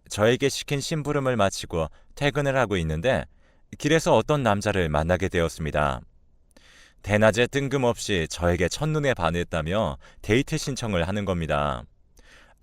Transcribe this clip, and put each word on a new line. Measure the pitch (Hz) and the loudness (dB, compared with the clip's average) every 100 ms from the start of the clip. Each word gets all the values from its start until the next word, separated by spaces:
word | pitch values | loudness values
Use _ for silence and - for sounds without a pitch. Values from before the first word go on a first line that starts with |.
| - | -8
저에게 | - 110 127 135 | 2 4 4 2
시킨 | - - 143 | -2 -4 -4
심부름을 | - 160 143 143 131 120 | -4 -4 -2 0 0 2
마치고 | 98 - - 82 80 - - | 2 0 -6 -4 -4 -6 -18
퇴근을 | - 143 143 139 135 | -4 -2 0 0 0
하고 | 110 95 | 0 0
있는데 | 80 78 127 104 - _ _ _ _ - | 0 0 0 0 -2 _ _ _ _ -6
길에서 | 147 160 180 123 | 0 2 4 4
어떤 | 110 147 | 4 2
남자를 | 117 101 104 101 82 | 2 2 0 0 0
만나게 | 73 80 90 92 | 0 2 0 0
되었습니다. | 90 82 - 78 78 73 64 - _ _ _ _ _ - - - _ | 0 -2 -2 -4 0 0 -2 -10 _ _ _ _ _ -20 -20 -20 _
대낮에 | - 104 110 104 120 | -2 4 4 4 2
뜬금없이 | 143 139 139 123 113 - 95 80 | 0 -2 0 0 0 -2 -2 -2
저에게 | - 87 87 85 | -2 0 2 0
첫눈에 | - 151 156 143 | -2 -2 0 0
반했다며 | 113 82 87 85 85 78 101 92 67 - - | 0 0 0 -2 -4 -2 -2 -2 -6 -14 -10
데이트 | - 117 143 156 | 0 0 0 -4
신청을 | - 123 117 92 82 | -4 -6 -2 -2 -2
하는 | 104 | -2
겁니다. | 98 90 78 73 73 64 60 _ _ - - - - _ | -2 -2 -2 0 -2 -4 -10 _ _ -20 -20 -20 -20 _